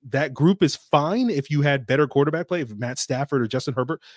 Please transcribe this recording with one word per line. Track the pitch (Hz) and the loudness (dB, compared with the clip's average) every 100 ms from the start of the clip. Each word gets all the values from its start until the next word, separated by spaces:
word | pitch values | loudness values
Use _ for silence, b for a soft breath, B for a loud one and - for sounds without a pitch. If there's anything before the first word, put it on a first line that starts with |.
| 135 | -6
that | 135 147 | -2 -2
group | 131 160 196 | 2 2 4
is | 147 - | 2 0
fine | - 151 151 220 247 | 0 2 2 0 0
if | 143 - | -2 -2
you | 147 | 0
had | 143 139 117 | 2 0 2
better | 139 139 | 2 2
quarterback | 139 147 160 175 | 2 0 -2 -4
play. | 175 | -6
If | 123 | -6
Matt | 104 123 131 | -8 -8 -6
Stafford | - 131 139 139 | -4 -2 0 0
or | 113 | 0
Justin | 131 143 | -2 -4
Herbert | 123 127 160 B | -4 -4 -6 B